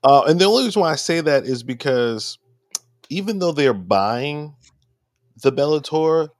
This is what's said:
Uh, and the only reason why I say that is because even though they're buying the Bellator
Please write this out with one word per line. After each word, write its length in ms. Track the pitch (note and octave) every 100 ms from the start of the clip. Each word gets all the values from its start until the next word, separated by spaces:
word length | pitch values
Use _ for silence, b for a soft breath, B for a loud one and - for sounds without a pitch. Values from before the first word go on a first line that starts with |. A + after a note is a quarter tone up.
Uh, 200 | C3+ C#3 C3+
and 120 | E3+
the 40 |
only 200 | G3 A#3
reason 160 | B3 G#3
why 120 | E3+
I 40 | C#3+
say 240 | - E3
that 240 | D3+ C#3
is 180 | A2+ B2
because 760 | B2 B2 C#3 B2+ A#2+ A2+ - - _ _ _ - _ _ _
even 280 | D#3+ G3 G3+
though 140 | F3
they're 220 | D3 C#3
buying 800 | G2+ F2+ G2 G2+ A#2+ C#3+ D3 D3+ D3 _ _ _ _ _ _ _ _
the 100 | C3+
Bellator 760 | B2+ C#3+ D3+ C#3+ D#3 D#3 D#3+ D3+